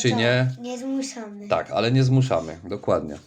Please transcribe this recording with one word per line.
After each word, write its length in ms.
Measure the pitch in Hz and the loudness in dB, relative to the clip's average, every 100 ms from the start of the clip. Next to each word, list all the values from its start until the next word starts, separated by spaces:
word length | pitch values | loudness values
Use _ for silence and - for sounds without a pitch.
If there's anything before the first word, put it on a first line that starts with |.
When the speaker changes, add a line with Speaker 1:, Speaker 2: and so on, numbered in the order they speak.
Speaker 1:
czy 80 | 127 | 0
Speaker 2:
to, 60 | 110 | 2
Speaker 1:
nie. 400 | 117 123 127 131 | 4 4 2 -2
Speaker 2:
nie 180 | 240 247 | -8 -8
zmuszamy. 680 | 269 269 262 240 214 202 208 | -4 -4 -6 -8 -14 -10 -2
Speaker 1:
Tak, 220 | 82 - | -2 -2
ale 220 | 98 113 | 0 2
nie 120 | 131 | 4
zmuszamy. 540 | 127 131 127 85 80 82 | 4 4 4 0 -4 -10
Dokładnie. 540 | 90 101 - 90 78 73 | -8 -6 0 0 -2 -10